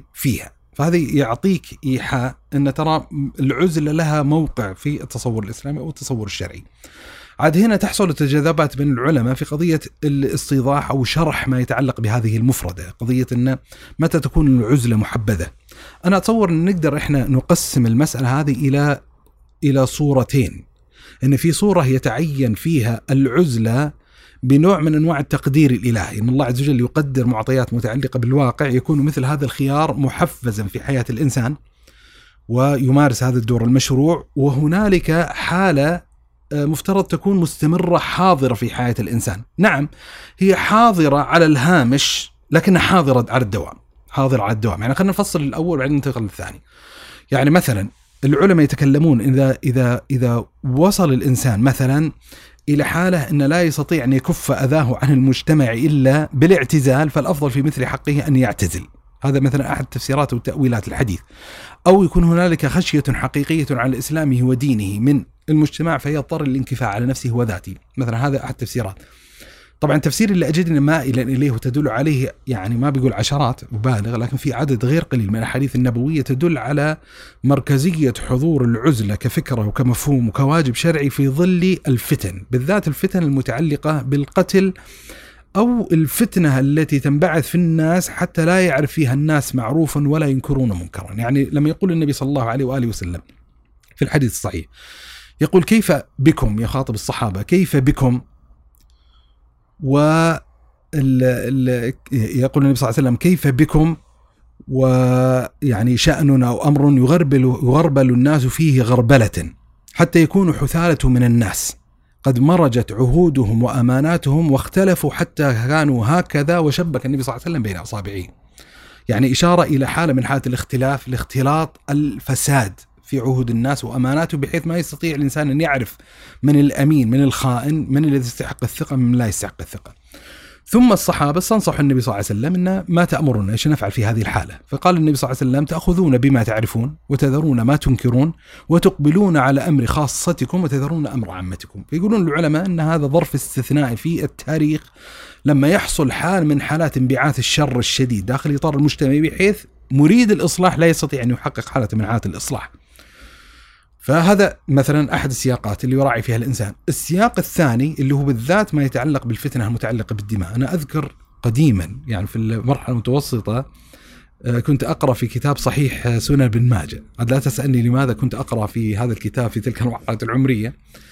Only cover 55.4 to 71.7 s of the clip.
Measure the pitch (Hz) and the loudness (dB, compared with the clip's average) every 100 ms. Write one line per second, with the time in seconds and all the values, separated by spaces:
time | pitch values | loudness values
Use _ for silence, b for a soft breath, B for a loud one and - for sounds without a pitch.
55.4 | - 156 127 113 156 151 131 143 151 135 | 2 2 2 0 0 2 4 2 0 2
56.4 | 170 180 127 156 131 131 151 160 160 151 | 4 4 2 0 2 2 2 0 -2 -2
57.4 | 147 131 147 139 127 135 - 147 151 131 | -2 -2 -2 -2 -4 -4 -2 -2 2 2
58.4 | 123 - 90 85 - - _ _ 139 139 | 2 0 -4 -4 -10 -18 _ _ -2 0
59.4 | 135 143 135 143 127 127 - 139 143 120 | 2 0 -2 -6 -8 -8 -4 -2 -2 -4
60.4 | 135 151 131 117 - - 117 87 - B | -4 -2 0 0 -4 -4 -2 -4 -10 B
61.4 | B B B B - 190 180 175 170 170 | B B B B 4 4 4 4 4 4
62.4 | 180 165 143 160 - 151 143 - 131 147 | 2 0 0 0 0 0 0 -2 -4 -4
63.4 | 143 160 139 127 127 120 - 156 151 123 | -2 -2 -2 -2 -2 -4 -4 -2 0 2
64.4 | 127 127 143 113 98 101 127 143 - _ | 2 0 0 -2 -2 -2 2 2 -2 _
65.4 | - 156 151 - 165 143 143 151 131 160 | -2 2 2 0 -4 -4 -4 -4 -4 -4
66.4 | 143 131 123 120 117 101 123 131 123 117 | -4 -4 -4 -4 -4 -2 -4 -4 -4 -2
67.4 | 117 92 - 92 _ - 120 113 143 135 | -2 -6 -10 -18 _ -8 -4 -2 -2 -4
68.4 | - - 120 127 98 92 B B B B | -6 -10 -8 -6 -6 -10 B B B B
69.4 | B B B B 147 156 151 - 220 185 | B B B B -2 0 0 0 0 2
70.4 | 165 160 170 151 143 160 135 123 123 131 | 0 0 0 2 2 0 0 -2 -2 0
71.4 | 143 113 131 | 0 -2 -4